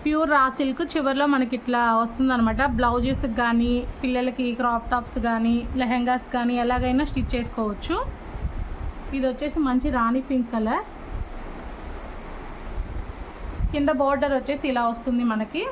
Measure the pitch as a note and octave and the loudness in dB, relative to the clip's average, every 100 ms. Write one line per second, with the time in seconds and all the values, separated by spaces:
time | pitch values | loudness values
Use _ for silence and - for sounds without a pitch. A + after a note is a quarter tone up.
0 | D4 D#4 D#4+ D4 C4 C4 C4+ B3+ E4 D#4+ | 2 2 4 4 4 2 -2 0 -2 0
1 | C4+ C4+ C#4+ C#4 A#3+ B3 B3 A#3+ A#3 A3+ | 0 2 4 4 2 -2 0 2 4 4
2 | A#3 - C4 B3 A3+ A3 C#4 A#3 B3 A#3+ | 2 2 2 4 4 4 2 4 2 2
3 | B3 C4 C4+ A3 A#3 A#3 A#3+ B3 B3 - | 2 0 0 0 2 4 4 2 -2 -4
4 | B3+ B3 B3+ B3 B3 A#3 A#3+ A#3 A#3 B3 | -2 0 0 0 -2 0 0 0 0 -2
5 | A#3+ B3 A#3 A3+ A3+ A#3 A#3 C4 B3 B3 | -2 -2 0 2 2 2 0 -2 0 2
6 | B3 B3+ - B3 A#3+ B3 A#3+ B3+ B3+ B3+ | 2 0 0 -2 0 2 2 2 2 2
7 | D4+ C4+ A#3+ B3 A3+ - G#3+ G3+ - F#4 | 0 0 0 -2 -2 -2 -2 -2 -2 -2
8 | C5+ - - - - - - - - - | -2 -8 -12 -6 -4 -4 -6 -6 -8 -8
9 | - C4+ C4 B3+ D4 E4+ C4+ B3+ D4 B3 | -6 0 0 0 -2 0 2 2 2 2
10 | A3+ C4 C4 C4 A#3 A3+ G#3+ D#4 G#4+ - | 2 2 2 0 0 0 2 0 -2 -12
11 | - - - - - - - - - - | -8 -6 -6 -8 -10 -10 -12 -12 -10 -10
12 | - - - - - - - - - - | -10 -12 -12 -12 -12 -10 -6 -4 -4 -4
13 | - - - - - - - D4 C#4+ C#4+ | -6 -10 -12 -10 -10 -2 0 2 2 4
14 | C#4 C#4 C#4+ C4+ C4 C#4+ D4 B3 A#3 A#3 | 2 4 2 2 0 -2 0 2 0 0
15 | C4 A#3+ A#3+ G#3+ A3 D#4 B4+ | 0 2 2 0 -2 -2 -4